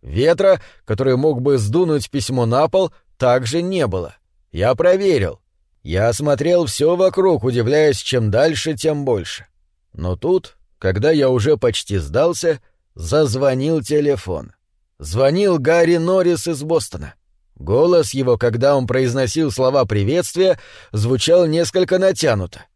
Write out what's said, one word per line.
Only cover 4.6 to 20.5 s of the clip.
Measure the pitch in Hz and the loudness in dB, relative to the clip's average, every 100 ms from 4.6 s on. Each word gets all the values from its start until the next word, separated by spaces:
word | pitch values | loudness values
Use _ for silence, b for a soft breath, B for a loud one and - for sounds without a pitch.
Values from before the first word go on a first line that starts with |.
| 104 | -2
проверил. | 135 175 190 196 147 90 - _ _ _ _ | 2 2 4 2 2 0 -6 _ _ _ _
Я | - 90 113 | -6 0 0
осмотрел | 107 147 143 151 175 151 | 0 -2 0 2 2 0
все | - 147 | 0 0
вокруг, | 175 185 185 190 151 | 2 2 2 0 2
удивляясь, | 120 120 117 147 151 139 | 0 -2 0 2 2 0
чем | - 127 110 | -2 -2 0
дальше, | 104 156 156 160 | 2 2 0 -6
тем | 139 156 147 135 | -4 -4 -2 -2
больше. | 107 85 - - _ _ _ _ | -4 -4 -14 -18 _ _ _ _
Но | - 87 | -10 -8
тут, | 90 151 185 - _ _ _ | -6 -2 -2 -4 _ _ _
когда | 95 98 139 | -4 0 0
я | 156 135 | 2 2
уже | 127 107 147 | 2 0 2
почти | 123 - - 101 | 0 -2 -4 -6
сдался, | 71 95 160 165 170 143 _ _ _ | -2 0 0 0 -2 -4 _ _ _
зазвонил | - 82 147 147 123 139 131 143 160 | -14 -2 0 0 0 0 0 -2 -2
телефон. | 117 151 147 135 - 82 - _ _ _ _ _ | 0 0 0 -2 -4 -10 -10 _ _ _ _ _
Звонил | 76 98 135 170 202 165 | -8 0 2 2 0 0
Гарри | 131 170 165 175 | 2 2 4 2
Норрис | 170 190 175 170 - | 2 0 0 -2 -4
из | 151 | -8
Бостона. | 151 160 - - 76 _ _ _ _ _ | -2 -4 -4 -12 -16 _ _ _ _ _
Голос | 71 113 170 170 151 | -2 0 4 2 2
его, | 131 127 117 | -2 -2 0
когда | 120 117 135 | 0 0 0
он | 143 123 | 0 0
произносил | 127 131 123 127 160 156 | -2 0 -2 -2 -2 -2
слова | 123 131 139 | 0 0 2
приветствия, | 117 104 101 165 - 170 190 | 0 0 0 0 -2 0 0